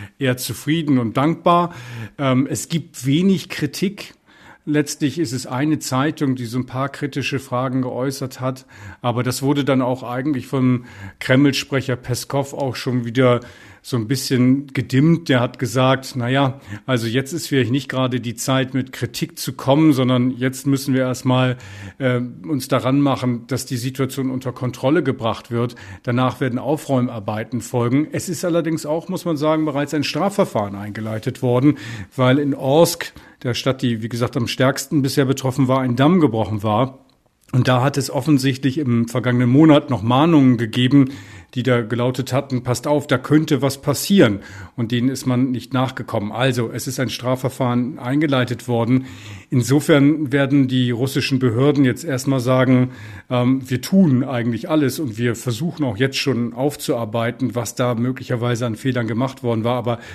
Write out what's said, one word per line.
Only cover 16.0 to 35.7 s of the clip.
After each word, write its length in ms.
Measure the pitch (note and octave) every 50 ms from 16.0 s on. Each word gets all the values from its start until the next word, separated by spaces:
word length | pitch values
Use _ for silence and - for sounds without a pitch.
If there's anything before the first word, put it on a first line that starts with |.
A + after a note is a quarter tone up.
| C3 - -
"Na 140 | C3 A#2 A#2+
ja, 320 | C3 C#3 C#3 C3 B2+ - - - G#2 G#2 -
also 220 | - C3 A#2+ A2+ A2+
jetzt 260 | A2 C3 C3+ C3 F3+
ist 140 | D#3+ - -
vielleicht 240 | D3 C3+ B2 G#2+
nicht 180 | B2 C#3 C3 -
gerade 300 | - B2+ C3 B2+ A#2+ B2
die 160 | A2+ A#2+ A2+
Zeit, 400 | - - - C3 C3 C3 B2+ C3
mit 180 | C3 B2 - -
Kritik 460 | - B2 A#2+ - - E3+ - - -
zu 140 | - - B2+
kommen, 400 | - - C3 C3+ D3 D#3+ D#3+ C#3+
sondern 360 | B2 C3 B2 B2+ B2 B2 B2+
jetzt 380 | B2 A#2 B2+ C3 B2+ C3 - C#3+
müssen 260 | C#3 C3+ C3+ C#3+ C3
wir 80 | C3
erstmal, 560 | C3 B2+ B2 - - C3 B2+ B2+ B2+ B2+ B2 B2 - G2 G2 G2+ G2+ G2 - -
äh, 240 | C#3 B2+ B2 B2 B2 A#2+ A#2+ D#3 F3+ D#3+
uns 200 | D#3 C3 - -
daran 340 | C#3 B2 G#2 B2+ C3 C#3+
machen, 460 | C#3+ C#3 C3 B2+ - B2+ A#2+ A#2 A2+ -
dass 180 | C3 B2 -
die 120 | - C#3 A#2+
Situation 520 | A2+ C3+ C3 - C3+ B2+ - C#3 C3 C3
unter 220 | C3 B2+ - B2+
Kontrolle 500 | B2 - B2+ B2 A2 - - C3 D3+ F3+
gebracht 480 | D3+ C3+ A#2 - A2+ A2+ G2+ - - -
wird. 240 | A#2 A#2 A#2+ B2 B2 - - G2 F#2+ F#2 -
Danach 360 | B2+ A#2+ B2 B2+ B2+ - -
werden 200 | C3+ C3 A#2 B2+
Aufräumarbeiten 1000 | G#2 B2 D3+ D3+ - - C#3 B2+ B2 B2 A#2 A2+ G2+ A2 A2 G#2+ A2+ - - A#2+
folgen." 460 | - - - B2 A#2 A#2+ B2 C#3 D#3 D#3
Es 180 | - E3 - G3
ist 160 | F3 C3 -
allerdings 400 | F3 E3 E3+ D3+ E3 E3 D#3 -
auch, 240 | D3 D3+ E3 D#3+ -
muss 160 | F#3 F3 -
man 120 | F3 E3 C#3
sagen, 280 | D3 D#3 D#3+ D#3 D#3
bereits 300 | D3+ C3 C#3 D3 D3 -
ein 80 | D#3 C3+
Strafverfahren 720 | - - D3 F3 G3+ G3+ - F#3+ - - A#2 G#2 G2+ G2
eingeleitet 640 | G2 G2+ G#2 G2+ A#2 G#2+ A2 A2 A2 - C3 - -
worden, 380 | - B2 A#2+ B2 C3 D3 C#3+ - - - - - G2 - -
weil 220 | - B2+ B2+ B2+ D3
in 160 | D3 C#3+ C3+
Orsk, 580 | - - C3+ C#3 D#3+ E3+ E3+ - - - - - - - - - -
der 140 | - B2+ A#2
Stadt, 260 | - - C3+ B2+ C3
die, 220 | - B2 A#2 G#2+ A2
wie 60 | A#2
gesagt, 280 | A#2+ A#2 B2 A#2 - C3+
am 80 | A#2
stärksten 560 | G2+ - - C3 C3 C#3+ - - - E3 D3+
bisher 240 | C3 C#3 - D3 C3+
betroffen 420 | B2+ - - B2+ C3 B2 D3+ C3+
war, 120 | B2+